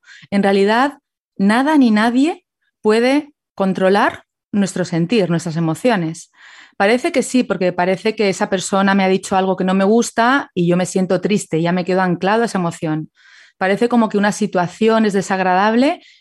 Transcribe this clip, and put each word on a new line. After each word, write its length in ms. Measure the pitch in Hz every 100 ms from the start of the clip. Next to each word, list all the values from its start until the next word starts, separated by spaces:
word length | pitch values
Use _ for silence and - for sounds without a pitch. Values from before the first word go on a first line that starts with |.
| - - -
En 120 | 202
realidad, 560 | 196 196 196 226 285 - _ _ _ -
nada 380 | 196 233 277 311
ni 140 | 240
nadie 560 | 208 233 247 302 370 _ _ _ _
puede 520 | 214 220 247 294 294 _ _
controlar 680 | - 190 190 190 202 254 - _ _ _
nuestro 320 | 202 196 185
sentir, 460 | 175 165 170 240 170
nuestras 260 | 170 175 160
emociones. 760 | 165 160 254 202 160 165 - _ - - - -
Parece 360 | 202 247 339
que 100 | 277
sí, 220 | - 254
porque 280 | - 185 180
parece 440 | 175 180 185 220 220
que 120 | 202
esa 220 | 180 208
persona 440 | 190 - 196 196
me 100 | 196
ha 40 | 190
dicho 280 | 190 - 190
algo 180 | 190
que 100 | 185
no 100 | 185
me 100 | 190
gusta 640 | 196 233 226 - 233 277 -
y 120 | 180 175
yo 100 | 180
me 100 | 180
siento 340 | 190 185 185
triste, 420 | 185 202 - 160
ya 100 | 170
me 120 | 180
quedo 160 | 175 185
anclado 420 | 185 170 190 220
a 40 | 233
esa 120 | 196
emoción. 520 | 170 - 160 156 156 _ _ - - -
Parece 300 | 190 196 240
como 200 | 240 220
que 100 | 202
una 140 | 208
situación 760 | - 208 185 170 - 220 226 214
es 60 |
desagradable 880 | 190 180 190 185 180 214 233 277 359 - _